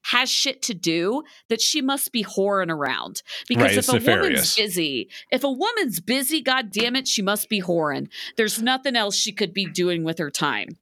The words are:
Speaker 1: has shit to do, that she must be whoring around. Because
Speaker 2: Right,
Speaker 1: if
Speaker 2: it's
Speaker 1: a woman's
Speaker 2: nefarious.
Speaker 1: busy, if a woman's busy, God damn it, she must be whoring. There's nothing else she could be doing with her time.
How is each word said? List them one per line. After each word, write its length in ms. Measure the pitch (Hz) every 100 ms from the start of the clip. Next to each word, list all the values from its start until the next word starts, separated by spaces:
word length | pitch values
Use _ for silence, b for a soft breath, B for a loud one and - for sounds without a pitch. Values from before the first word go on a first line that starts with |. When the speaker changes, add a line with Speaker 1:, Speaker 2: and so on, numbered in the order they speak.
| -
Speaker 1:
has 240 | 247 254
shit 320 | - 277 262
to 120 | -
do, 480 | 180 165 165 180 269 302 b b
that 120 | 226
she 200 | - 311
must 280 | 262 269 -
be 120 | 233
whoring 460 | 190 196 196 196 175
around. 520 | 156 135 101 - - B B B
Because 140 | 233
Speaker 2:
Right, 80 | 107
Speaker 1:
if 60 | 101
Speaker 2:
it's 100 | -
Speaker 1:
a 40 |
woman's 140 | - -
Speaker 2:
nefarious. 500 | 101 76 65 - 220
Speaker 1:
busy, 540 | 214 175 156 127 - B B
if 140 | 254
a 60 | 277
woman's 500 | 254 403 466 302 170
busy, 400 | 185 254 262 311
God 300 | 262 262 220
damn 260 | 202 233 254
it, 100 | 262
she 160 | -
must 260 | 190 208 -
be 120 | 214
whoring. 460 | 175 170 151 135 139 B B -
There's 240 | 220 214
nothing 340 | 233 262 269 240
else 180 | 202 196
she 160 | 220
could 200 | 208 202
be 120 | 202 180
doing 360 | 156 180 175
with 160 | 160 160
her 120 | 147
time. 460 | - 151 107 - 170